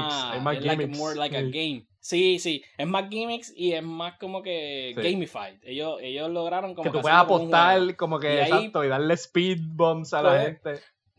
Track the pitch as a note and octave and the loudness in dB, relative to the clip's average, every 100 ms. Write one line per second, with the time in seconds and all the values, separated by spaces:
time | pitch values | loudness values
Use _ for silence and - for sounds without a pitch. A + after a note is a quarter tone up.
0 | D3+ C#3+ B2+ B2+ C#3+ D3 D3 D#3 C#3 D3 | -2 -4 -4 -4 -4 -2 -2 -2 -2 -4
1 | D3+ D3+ D3 C#3 C3+ C#3+ D#3+ B2+ - _ | -6 -4 -4 -4 -4 -4 -4 -6 -12 _
2 | - F3 F#3 F3 F3 C#3+ - - D#3 G3 | -4 2 2 2 -2 -6 -8 -8 -4 -2
3 | G3 G#3+ A#3 A#3 - - F3 D#3+ E3 E3 | -4 -6 -6 -8 -10 -6 -2 -2 -6 -8
4 | F3 - F#3+ F#3+ F#3+ E3+ D3 C#3 B2+ B2 | -10 -10 -10 -10 -6 -6 -6 -8 -8 -4
5 | E3 F#3+ D#3+ A2 G2 - - C3 D#3 C3+ | -2 -2 -6 -10 -14 -16 -12 -8 -6 -8
6 | C3 C3+ D#3+ E3+ E3+ F3+ F#3+ E3+ E3 D3 | -8 -8 -6 -4 -4 -4 -6 -4 -4 0
7 | D3 E3 F3 F3+ E3 E3 F3 F#3+ F#3 F3+ | 6 8 8 6 4 6 6 6 2 -2
8 | E3 D#3 D3 C#3+ D3 D#3+ A3 F3 C#3 C3+ | -2 -2 0 2 4 2 2 0 0 2
9 | D#3 E3 - F3 F#3 F3+ D#3+ D#3+ E3 D#3+ | 2 0 0 0 0 0 -4 2 2 2
10 | D#3+ D3+ D#3 F3 D3+ D#3+ D#3+ C#3+ - _ | -2 2 4 4 2 -4 -10 -10 -12 _
11 | _ | _